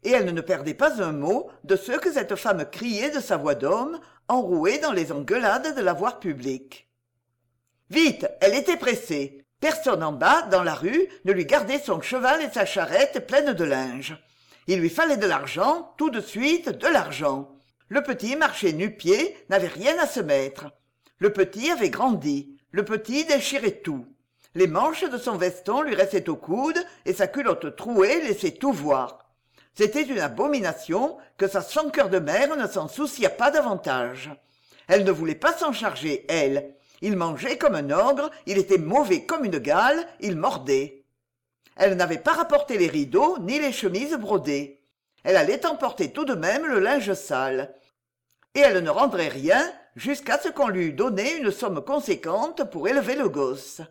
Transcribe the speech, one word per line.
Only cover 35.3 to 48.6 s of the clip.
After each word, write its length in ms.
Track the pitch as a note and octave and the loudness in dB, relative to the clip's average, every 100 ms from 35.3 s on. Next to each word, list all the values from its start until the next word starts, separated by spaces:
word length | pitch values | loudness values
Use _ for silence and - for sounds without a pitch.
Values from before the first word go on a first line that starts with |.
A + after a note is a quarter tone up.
| D#3 | 0
pas 200 | C#4+ D#4+ | 0 0
s'en 160 | D#4+ | -2
charger, 540 | A3+ A3 - D#3 C3+ - | -2 -4 -4 -4 -4 -2
elle. 460 | E3 C#3+ C#3 C#3+ - _ _ | 0 2 0 -4 -18 _ _
Il 140 | G3 G3 | -2 0
mangeait 400 | E3+ D#3+ F#3+ C4+ | -2 -4 -4 2
comme 200 | D4+ E3+ | 2 2
un 140 | C#3+ | 0
ogre, 400 | D3+ A3+ C#4 D4 - - | 2 2 2 -2 -6 -2
il 120 | G3 | 0
était 200 | F#3 G3 | 4 2
mauvais 460 | D#3 A#3+ C4 F3 | 4 2 2 0
comme 200 | - E4 | 0 -4
une 140 | A#3+ D#3+ | -2 -2
gale, 480 | C3 D#3 A#3+ D#4 E4+ - | 0 4 4 2 -2 -8
il 180 | G#3 E3+ | -6 -2
mordait. 680 | G3 - C3 C3+ C#3+ - _ _ _ _ _ _ _ - | -2 -2 0 0 0 -10 _ _ _ _ _ _ _ 2
Elle 200 | G3 F#3 | 2 4
n'avait 220 | F3 D#3+ | 0 0
pas 140 | - | 0
rapporté 460 | A#4 E4+ C#4+ D4 A3+ | 0 2 2 2 2
les 100 | E3+ | 2
rideaux 500 | D#3 C#3 F3+ D4 F4+ | 2 0 4 4 2
ni 220 | F3+ C#4+ | -2 0
les 120 | D4 | 0
chemises 440 | A#3 G3+ F3+ C#4 D#4 | -2 -2 -2 -4 -4
brodées. 680 | G#3+ G3+ D3 C#3 C#3+ - _ _ _ _ | 0 -2 0 -4 -4 -14 _ _ _ _
Elle 140 | - - | 2 4
allait 280 | G3 B3 | 4 2
emporter 460 | E4+ D4+ B3 - D#3+ | 0 -2 -4 -2 -4
tout 140 | - | -2
de 100 | A3+ | -2
même 320 | G#3 E3 A#3 D#4+ | 0 0 0 2
le 140 | A#3 | 2
linge 340 | G3 C#4+ G3+ | 2 2 0
sale. 580 | F#3+ - C3+ C3 C3 C3+ - _ _ _ _ _ _ _ | -4 -2 -2 0 -2 -4 -12 _ _ _ _ _ _ _
Et 40 | - | 4